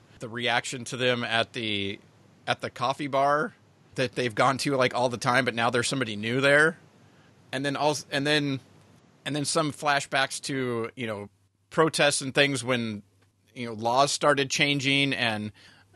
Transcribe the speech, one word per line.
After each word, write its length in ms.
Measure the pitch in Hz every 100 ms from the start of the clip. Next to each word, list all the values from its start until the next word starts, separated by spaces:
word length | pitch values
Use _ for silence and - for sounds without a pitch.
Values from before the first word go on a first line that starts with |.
| _ -
the 80 | 127
reaction 560 | 117 120 120 - 135
to 140 | 113 123
them 260 | 127 120
at 300 | 117 113 117
the, 440 | 123 110 101 98 104 - _ _ _ -
at 140 | 127
the 100 | 117
coffee 380 | - 120 143 143
bar 460 | 135 143 147 160 - _ _ _ -
that 200 | 127 -
they've 200 | 123 110
gone 220 | 131 127
to, 180 | 143 135
like, 180 | 127
all 140 | 123 127
the 100 | 117
time, 280 | 135 123 123
but 100 | 113
now 140 | 117
there's 180 | 123 117
somebody 300 | 139 117 104
new 240 | 110 127
there. 360 | 139 143 160 165 - _ _ _ _ _ -
And 120 | 131 139
then 120 | 135
also, 280 | 147 147 -
and 160 | 143 143
then, 320 | 151 143 131 - - _ - _ _ 143
and 80 |
then 120 | 147 139
some 260 | 165 151
flashbacks 720 | - 147 139 - 143 135 -
to, 480 | - 135 127 117 113 -
you 120 | 117
know, 220 | 101 101 _ _ _ _
protests 500 | - 160 - 147 -
and 160 | 135 147
things 260 | 139 135
when, 420 | 120 123 113 104 - _ _ _ _ 135
you 100 | 117
know, 80 |
laws 380 | 107 117 127 143
started 380 | - 151 139 135
changing 600 | - 143 143 135 139 139
and, 400 | 131 120 107 107 - - - _